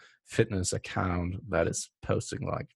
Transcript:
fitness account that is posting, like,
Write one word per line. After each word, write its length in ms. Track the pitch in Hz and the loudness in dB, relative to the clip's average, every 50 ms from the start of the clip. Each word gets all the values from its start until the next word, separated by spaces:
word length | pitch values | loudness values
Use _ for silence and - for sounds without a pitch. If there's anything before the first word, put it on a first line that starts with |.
| - - _ _ _ | -12 -20 _ _ _
fitness 480 | - - - 117 - 101 92 90 - - | 0 2 2 4 4 2 0 0 0 -2
account 760 | - - - - 110 95 92 87 90 87 87 90 - - 101 | -4 -4 -2 -2 0 0 2 2 0 0 -2 -4 -6 -4 0
that 180 | 90 82 85 | 2 2 4
is 220 | - - - - - _ _ - | 2 0 -4 -6 -8 _ _ -2
posting, 420 | - 104 101 - - - - - | 0 0 0 0 -4 -6 -6 -4
like, 220 | - - - 139 - _ | -4 -4 -4 -6 -10 _